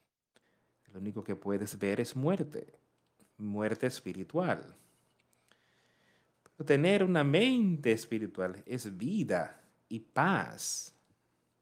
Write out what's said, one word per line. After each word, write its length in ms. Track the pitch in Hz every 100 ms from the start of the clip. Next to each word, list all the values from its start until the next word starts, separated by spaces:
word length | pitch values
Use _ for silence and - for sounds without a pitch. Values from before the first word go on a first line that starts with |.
| _ _ _ _ _ _ _ _ _
lo 80 | 98
único 240 | 101 104
que 100 | 95 95
puedes 420 | 101 101 107 101
ver 200 | 98 104
es 160 | 120
muerte, 600 | 131 143 190 110 58 - - _ _ _ _ _ -
muerte 480 | 104 104 107 110 127
espiritual. 920 | - 95 90 90 165 175 85 - - _ _ _ _ _ _ _ _ _ _ _ _ _ _ _ _
Pero 240 | _ - 147
tener 360 | 139 170 202
una 220 | 185 170
mente 680 | 143 165 254 254 202 160 127
espiritual 680 | 110 - 113 104 - 92 92 -
es 280 | 123 110
vida 640 | 90 127 208 117 90 78 - _ _ -
y 120 | 113
paz. 960 | - - 165 160 65 55 - - - _ _ _ _ _ _ _